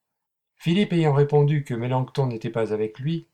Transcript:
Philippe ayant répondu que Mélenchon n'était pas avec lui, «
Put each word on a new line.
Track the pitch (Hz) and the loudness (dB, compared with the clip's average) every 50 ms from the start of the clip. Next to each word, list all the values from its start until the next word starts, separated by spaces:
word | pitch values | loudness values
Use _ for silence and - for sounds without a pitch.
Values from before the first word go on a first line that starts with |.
| _ _ _ _ _ _ _ _ _ _ _ _ | _ _ _ _ _ _ _ _ _ _ _ _
Philippe | - 165 170 202 202 208 175 | -2 0 0 2 2 2 2
ayant | 170 160 151 139 | 2 2 4 4
répondu | 143 143 143 147 147 143 143 151 147 143 | 4 4 4 4 4 4 4 2 0 -2
que | - 123 | -4 -6
Mélenchon | 113 120 123 131 131 127 127 - 143 135 | -4 -2 -2 -2 -2 -2 -2 -2 -2 -2
n'était | 123 117 113 - 113 | -2 -4 -6 -8 -6
pas | - 117 113 101 110 | -4 -2 -2 -2 -2
avec | 107 110 107 - - | -2 -4 -4 -6 -6
lui, « | 127 156 165 165 - _ | -6 -4 -4 -4 -6 _